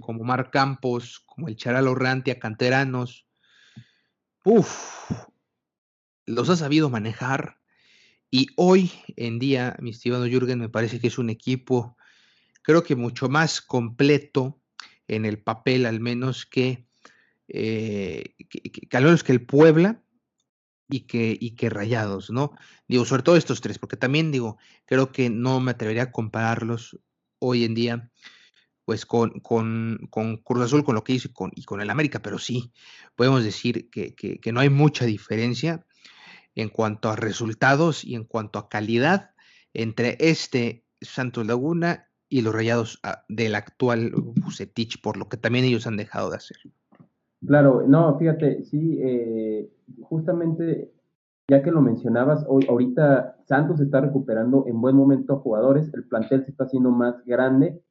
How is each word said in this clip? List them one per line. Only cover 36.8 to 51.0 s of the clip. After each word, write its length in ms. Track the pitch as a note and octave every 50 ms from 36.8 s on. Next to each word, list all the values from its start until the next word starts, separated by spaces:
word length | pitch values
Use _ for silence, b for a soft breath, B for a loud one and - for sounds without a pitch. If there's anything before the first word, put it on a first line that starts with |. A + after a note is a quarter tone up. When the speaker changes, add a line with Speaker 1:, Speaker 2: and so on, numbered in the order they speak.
| A2+ G#2+ G#2 G#2+ - A2+
Speaker 1:
a 60 | G#2+
resultados 880 | G#2+ A2+ G#2+ F#2+ - A2+ A2 A2 - C3 C3 C#3 C#3 E3 E3+ C#3+ - -
y 120 | - B2
en 80 | A2+ A2+
cuanto 340 | - - A2+ G#2+ G2+ - G#2
a 100 | G2+ -
calidad 600 | - G#2+ G#2+ G#2+ A#2 A#2 B2+ D#3 F#3+ G3 - _ _ b b b b b b b _
entre 420 | A2 A2+ A2+ A2 - A#2 A#2+ - -
este 640 | D#3 E3 D#3+ - - - - B2+ A#2 A#2 A2 - _ _ _ _
Santos 460 | - - - - B2+ B2 - A#2+ A2+
Laguna 600 | G#2 A#2+ B2 C3 D#3 F3 E3+ E3+ E3+ E3+ - _ _ _ _ _ _
y 120 | C#3 C3 A2+
los 100 | A2 G#2+
Rayados, 460 | A2 A2+ A2+ A#2 A#2+ A2+ A2+ - - -
ah, 200 | G#2 - - _ _
del 260 | G#2+ A2 A#2 A2 G#2+
actual 560 | G#2 - - - _ C3 B2 A#2+ A2+ A#2 A2+ -
Bucetich, 840 | - - A#2+ A#2 - - - - - G#2+ - _ - A2+ A2+ - -
por 160 | - G#2+ -
lo 120 | G2 G2 -
que 80 | -
también 300 | A2 - A2+ A#2+ B2+ B2+
ellos 200 | C3 A#2+ A2 A2+
han 100 | A#2+ A2
dejado 340 | G2+ G#2 - - - G#2 F2+
de 60 | D#2+
hacer. 200 | - - - - - _ - _ _ _ _ _ _ - _ _ _ _ _ _ _ -
Speaker 2:
Claro, 380 | B2+ C#3+ D3 C#3+ C#3 B2+ A#2 -
no, 320 | C3 C#3+ D#3+ E3+ D#3+ C#3 -
fíjate, 460 | E3 D#3+ D3+ - D#3 C3+ - - -
sí, 340 | - - D3+ D#3+ E3 D3 -
eh, 680 | B2+ C3 B2+ A#2+ A#2 A2+ A2+ A2 A2 A2 G#2+ G#2+ G#2 - _ _ _ - - - -
justamente, 880 | - E3 D#3 D#3 F3+ F3 E3+ E3+ E3 D#3 D#3+ E3 E3 - - - - _ _